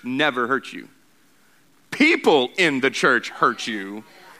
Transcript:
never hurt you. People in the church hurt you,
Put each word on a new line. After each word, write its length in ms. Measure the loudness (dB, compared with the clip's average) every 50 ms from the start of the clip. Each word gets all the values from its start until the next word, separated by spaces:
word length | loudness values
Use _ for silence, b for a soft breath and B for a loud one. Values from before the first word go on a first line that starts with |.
| -10
never 440 | -8 -2 0 0 0 0 -2 -2 -2
hurt 240 | -2 -4 -4 -8
you. 160 | -14 -16 -16 -18 _ _ _ _ _ _ b b b b b b b b b b _ _ _ _
People 600 | -2 2 2 2 2 2 4 4 4 4 2 0 0 0
in 220 | 0 2 2 2
the 120 | 0 0
church 380 | 0 2 2 2 2 2 0 -4
hurt 380 | -4 0 0 0 0 -2 -6 -6
you, 360 | -6 -6 -8 -10 -12 -14 -16 B B B B B B B